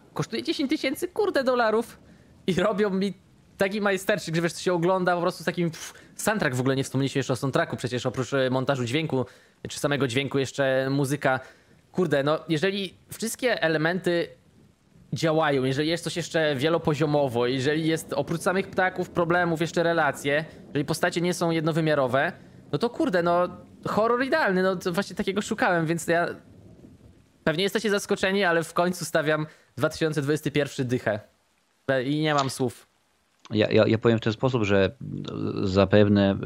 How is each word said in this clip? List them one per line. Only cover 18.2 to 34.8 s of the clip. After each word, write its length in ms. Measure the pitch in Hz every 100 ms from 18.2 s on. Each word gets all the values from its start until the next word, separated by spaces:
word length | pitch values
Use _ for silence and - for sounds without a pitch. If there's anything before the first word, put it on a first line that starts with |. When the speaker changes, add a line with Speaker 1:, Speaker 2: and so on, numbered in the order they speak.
| 139 165
Speaker 1:
samych 260 | 196 185 190
ptaków, 400 | - 185 185 175
problemów, 500 | - 165 175 175 160
jeszcze 220 | 165 -
relacje, 640 | 170 170 151 135 143 147 156 - -
jeżeli 180 | 143
postacie 360 | 143 165 180 180
nie 140 | 175
są 160 | 170 170
jednowymiarowe, 800 | 165 160 156 156 147 131 127 160 - - - -
no 60 | 147
to 120 | 233
kurde, 320 | - 320 180
no 260 | 170 175 180 - - - -
horror 360 | - 226 240
idealny, 380 | 269 320 254 185
no 140 | 190 185
to 160 | 185
właśnie 240 | 175 202 180
takiego 260 | 202 196
szukałem, 440 | - 214 240 170 156
więc 200 | 170 -
ja... 200 | 165 175 104 - - - - - - - - _ _
Pewnie 180 | - 156
jesteście 280 | 196 214 220
zaskoczeni, 540 | 202 - 196 196 196
ale 200 | 185 165
w 80 | 156
końcu 320 | - 175 180
stawiam 420 | 156 165 151 156 156 - _ -
dwa 120 | 120
tysiące 340 | - 160 151
dwudziesty 280 | 139 151 147
pierwszy 340 | 143 143 -
dychę. 360 | 131 123 - 107 - _ _ _ _ _ - 135
I 160 | 127 151
nie 140 | 156
mam 160 | 147 135
słów. 360 | - 127 - - _ _ _ _ _ -
Speaker 2:
Ja, 200 | 107 104
ja, 160 | 110 107
ja 120 | 110
powiem 200 | 117 110
w 20 |
ten 120 | 113
sposób, 300 | 110 131 123
że 260 | 101 98